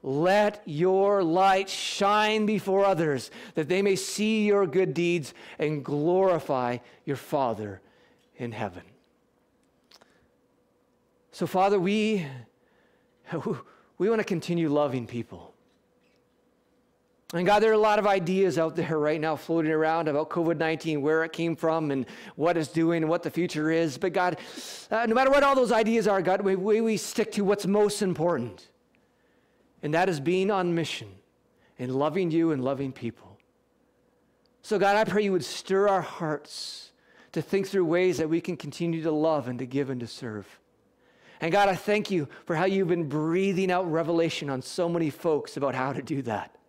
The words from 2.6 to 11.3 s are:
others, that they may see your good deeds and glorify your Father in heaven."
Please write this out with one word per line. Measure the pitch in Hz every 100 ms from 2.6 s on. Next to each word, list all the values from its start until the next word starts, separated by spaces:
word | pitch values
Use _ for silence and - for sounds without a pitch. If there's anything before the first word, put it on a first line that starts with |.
| 196 190
others, | 196 170 160 135 - - -
that | - 147
they | 180
may | 202 185
see | - - 214 220 208
your | 202 185
good | 180 180
deeds | 147 175 175 139 - - -
and | 151 151
glorify | 127 147 156 185 190 165 - 135 123 120 - -
your | - 135
Father | - 151 127 107 104 95 _ _ _ _ _ -
in | 120
heaven." | 113 104 87 - _ _ _ _ _ _ _ _ _ _ - _ _ _ _ _ _ _ _ _ _ _ _ _